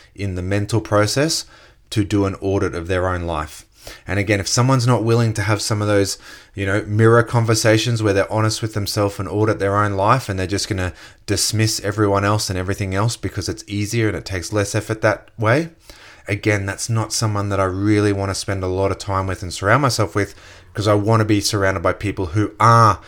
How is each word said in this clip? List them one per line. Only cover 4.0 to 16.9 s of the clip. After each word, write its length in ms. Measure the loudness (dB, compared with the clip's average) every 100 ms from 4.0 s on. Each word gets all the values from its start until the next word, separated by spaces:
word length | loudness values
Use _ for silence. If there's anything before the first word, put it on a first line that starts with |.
| -6
And 120 | -2
again, 220 | 0 0
if 80 | 0
someone's 380 | 2 4 4 4
not 180 | 2
willing 280 | 4 2 2
to 80 | 0
have 200 | -2 -2
some 180 | -2 -2
of 80 | 2
those, 300 | 2 2 -4 -12 -20 -14
you 120 | -6 -2
know, 180 | -2 0
mirror 360 | 4 6 6
conversations 800 | 4 2 2 2 4 4 2 0
where 100 | 2
they're 200 | 2 2
honest 280 | 0 0 -2
with 140 | -4
themselves 440 | -4 -4 0 -2 -2
and 100 | -4
audit 300 | 0 0 2
their 180 | 0 2
own 180 | 0
life, 340 | 2 2 2 0
and 100 | -4
they're 80 | -2
just 220 | -2 -4
gonna 240 | -4 -4 -6 -18 -14 -4
dismiss 540 | -2 0 0 0 0
everyone 440 | -4 0 2 2
else 260 | 2 0 -2
and 80 | -4
everything 360 | -4 -4 -4
else 220 | -2 -2 -2
because 320 | -8 -6 -8
it's 160 | -8 -8
easier 420 | -6 -4 -2 -2
and 80 | -2
it 80 |
takes 280 | -6 -8 -4
less 220 | -2 -2
effort 280 | -2 -4 -2
that 280 | 0 -2 -6 -4
way, 320 | 0 2 0 -10 -20 -20 -20 -14 -6
again, 400 | -2 0 0 -2
that's 240 | -6 -4